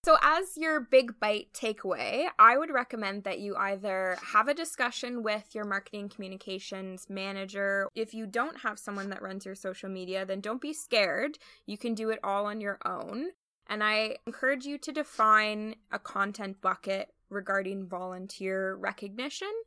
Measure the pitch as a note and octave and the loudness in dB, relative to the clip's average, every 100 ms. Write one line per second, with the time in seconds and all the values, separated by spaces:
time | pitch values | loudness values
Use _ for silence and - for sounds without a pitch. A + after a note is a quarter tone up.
0 | - D#4+ D4 D#4+ F#4+ - D#4+ D#4 A#3+ C4 | 8 8 8 4 2 -2 0 0 6 6
1 | A#3+ G#3+ G#3+ G#3 - - A3+ G#3+ G3 E3 | 6 0 0 0 -4 -4 -4 -2 -2 -2
2 | G#2 A#3 E4+ - A3 B3+ D#4+ C4+ B3 A3+ | 0 0 -2 10 10 10 2 0 -2 -4
3 | G#3 G3+ G3 F3+ G3+ F#3+ G3 G3 G3+ F#3+ | -4 -4 -4 -4 -4 -2 -2 -2 -2 0
4 | F#3+ F3+ - G#3+ A#3 D4 E4 - B3 - | 0 -2 2 4 4 2 -2 -2 -2 -2
5 | A#3+ B3 A3 G#3+ G#3 A3 G#3 G3 G3 G#3 | -6 -2 -2 -2 -4 -8 -2 -4 -4 -10
6 | G3+ G3+ F#3+ F#3+ - F#3+ - F#3+ F#3+ F#3 | -10 -10 -12 -10 -8 -8 -6 -8 -8 -10
7 | - G3 F#3+ G3 F#3+ G3+ G3 G3 G3 - | -8 -6 -4 -6 -6 -2 0 2 0 -2
8 | A3 A3 A3 A#3 C#4+ C4 A#3+ G#3 - G3+ | -6 -6 -4 -2 -2 -2 -6 -6 -8 -6
9 | G3 G3 F#3+ F#3+ G3 G3 F#3+ F#3 G3 F#3+ | -6 -6 -8 -8 -8 -8 -6 -6 -8 -8
10 | F#3 F#3+ F#3+ F#3+ G3+ B3 D4 D4+ - A3+ | -4 -4 -2 -4 -4 -4 -4 -6 0 4
11 | F#3+ D3 C#4 D4+ - - - G#3 A#3+ A3 | 4 2 -2 -4 -18 -20 -12 -6 -4 -2
12 | A3 A3 - G3+ G#3 G#3+ G3+ F#3+ - F#3 | -2 -2 0 0 0 -2 -4 -4 -4 -6
13 | - A3+ E4 - _ _ _ G#3 G#3+ G#3+ | -6 -6 -6 -10 _ _ _ 0 2 2
14 | A3 - - - C4 C#4 C#4 C#4+ - D4+ | 0 -4 -8 -2 0 0 -2 -8 -4 -4
15 | D4 - A3 G#3+ G#3+ G#3+ G#3+ A3+ _ G#3 | -4 2 8 8 6 -2 -6 -10 _ -8
16 | - G3 G3 G#3 G3 G3 F#3+ F#3 - F#3+ | -6 -2 -2 -2 -8 -2 -2 -2 -2 -4
17 | G#3 _ _ G3 G3 G3 F#3+ G3 F#3 F3+ | -4 _ _ -8 0 0 0 -6 -6 -6
18 | F#3 F3+ F#3+ - F#3+ F#3+ F#3+ F#3+ F#3+ F#3+ | -6 -8 -12 -6 -2 0 -2 -2 -4 -4
19 | G3+ G#3 C#4 - G4 A4 | -10 -6 -8 -6 -6 -6